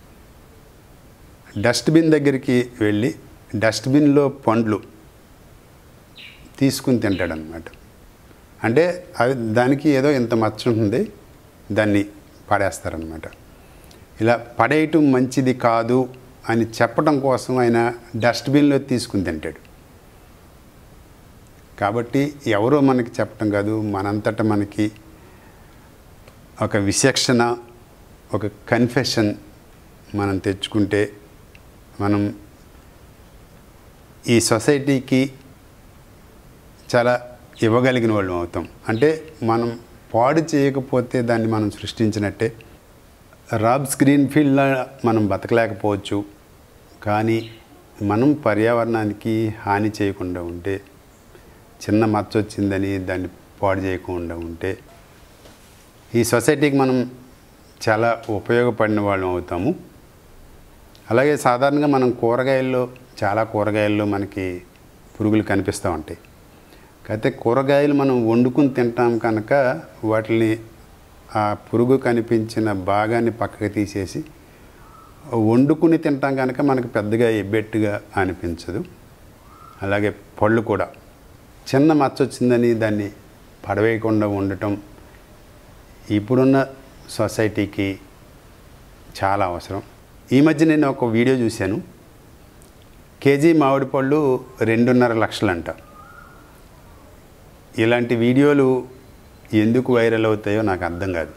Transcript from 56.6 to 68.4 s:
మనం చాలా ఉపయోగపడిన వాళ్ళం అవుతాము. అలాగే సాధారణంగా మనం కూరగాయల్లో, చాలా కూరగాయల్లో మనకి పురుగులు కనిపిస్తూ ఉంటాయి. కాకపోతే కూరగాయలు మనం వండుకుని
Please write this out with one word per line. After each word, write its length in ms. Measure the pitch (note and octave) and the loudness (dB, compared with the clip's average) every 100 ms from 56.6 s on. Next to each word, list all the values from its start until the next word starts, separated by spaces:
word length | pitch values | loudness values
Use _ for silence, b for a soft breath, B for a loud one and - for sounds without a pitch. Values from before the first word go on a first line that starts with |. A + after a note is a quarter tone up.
| D3 C#3 | 2 2
మనం 340 | C3 B2+ B2 - - - - - - - - | 2 0 -2 -8 -20 -20 -20 -20 -20 -6 -2
చాలా 320 | G#2+ A#2 A#2 - | 2 2 0 -4
ఉపయోగపడిన 680 | G#2 - A#2+ B2 G#2+ G#2+ G#2+ | -6 0 0 0 0 0 0
వాళ్ళం 300 | G#2 G2 F#2 | 0 -2 -2
అవుతాము. 460 | F2+ - F2 A2+ F#3 - - - - - - - - - - - - - | -4 -6 -4 -4 -4 -10 -20 -20 -20 -20 -20 -20 -20 -20 -20 -20 -18 -2
అలాగే 260 | A2+ C#3+ D3 | 2 2 2
సాధారణంగా 500 | C3+ B2 C#3 D3 D3 | 2 2 2 2 2
మనం 240 | C3+ B2+ | 2 2
కూరగాయల్లో, 800 | A#2+ A#2 A#2+ C3 C3 C3 B2+ B2 - - - | 0 0 0 0 0 0 -2 -4 -8 -20 -6
చాలా 200 | G#2 G#2+ | -2 0
కూరగాయల్లో 640 | A2 G#2 G#2 G#2 G#2 G#2 G#2 | -2 -2 -2 0 0 0 -2
మనకి 560 | G2 G2 - F#2 F2+ - - - - - - | -2 -6 -6 -8 -8 -14 -20 -20 -20 -16 -4
పురుగులు 240 | G#2+ G#2+ | 0 0
కనిపిస్తూ 480 | F#2+ G2 F#2 - F#2+ | 0 -2 -2 -4 -4
ఉంటాయి. 280 | E2 D2+ E2+ - - - B B B B - - | -6 -8 -16 -20 -20 -20 B B B B -18 -10
కాకపోతే 200 | A2 C3+ | -4 -4
కూరగాయలు 640 | C3 A#2 B2 C3+ C#3+ D3 | -2 0 2 2 2 2
మనం 360 | C#3+ C#3 B2+ A2+ | 2 2 2 2
వండుకుని 400 | A#2 | 2